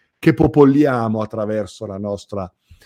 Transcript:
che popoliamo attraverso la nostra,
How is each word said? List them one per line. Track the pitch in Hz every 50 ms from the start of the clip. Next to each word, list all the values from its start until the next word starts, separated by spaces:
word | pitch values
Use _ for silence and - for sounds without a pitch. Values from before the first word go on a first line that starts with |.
| _ _ _ -
che | - 165 -
popoliamo | - 156 147 - 151 143 135 139 147 151 139 127 120 113 113 110 110
attraverso | 107 104 - 110 107 104 107 107 101 95 - - 110
la | 101 95
nostra, | 98 104 101 101 98 - - 104 98 92 92 _ _ _ _ - _ _